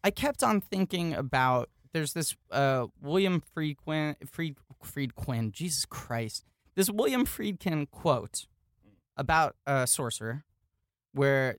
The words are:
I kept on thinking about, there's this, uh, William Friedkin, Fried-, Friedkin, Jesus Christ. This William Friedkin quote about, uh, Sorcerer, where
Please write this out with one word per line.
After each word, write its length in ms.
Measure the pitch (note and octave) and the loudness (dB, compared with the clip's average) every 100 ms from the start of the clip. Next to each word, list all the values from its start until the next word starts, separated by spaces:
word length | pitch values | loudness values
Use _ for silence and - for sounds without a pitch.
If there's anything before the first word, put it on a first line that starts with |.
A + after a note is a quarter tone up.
I 60 | G3+ | 2
kept 320 | - C#4+ C#4 | 2 -2 2
on 180 | B3 G#3 | 2 2
thinking 520 | - F#3+ F#3+ F3+ E3+ | 0 -2 0 0 -2
about, 560 | B2 C3+ C3+ B2+ B2+ A#2+ _ _ | -2 -2 2 4 2 -2 _ _
there's 200 | D#3+ D3 | -4 -2
this, 220 | E3+ D3+ - _ | -2 -4 -6 _
uh, 380 | B2 C#3 C3 A#2 _ | 2 2 2 -2 _
William 440 | C#3+ F3+ F#3+ F3 - - | -2 2 4 2 -2 -4
Friedkin, 600 | D#3 C#3+ - D#3 D3+ D3 - | -4 -4 -4 -2 -2 -4 -12
Fried-, 300 | - E3 C#3 _ - | -6 -6 -6 _ -20
Friedkin, 680 | - - C3+ - - A#2 A2 | -12 -6 -6 -4 -4 -2 -4
Jesus 340 | - F3 - - | -4 -4 -4 -4
Christ. 600 | - - A#2 A2+ - _ _ _ - | -8 -6 -6 -4 -8 _ _ _ 0
This 140 | F#3+ | 0
William 360 | G#3 C5 B3+ - | 2 2 2 0
Friedkin 640 | - G#3+ F#3 F#3 D#3 C#3+ | -2 -6 -2 -2 -2 -2
quote 560 | - E3 B2+ - - - _ _ _ _ _ _ - | -2 0 0 -2 -12 -12 _ _ _ _ _ _ -8
about, 400 | C3+ D#3+ D3+ - - | 2 4 2 -2 0
uh, 180 | C#3 B2 | 0 2
Sorcerer, 600 | - A#2+ - A2 C3 _ _ _ _ _ _ _ | 0 -2 -4 -6 -8 _ _ _ _ _ _ _
where 440 | C3 C#3 C3+ C3 | 0 4 4 2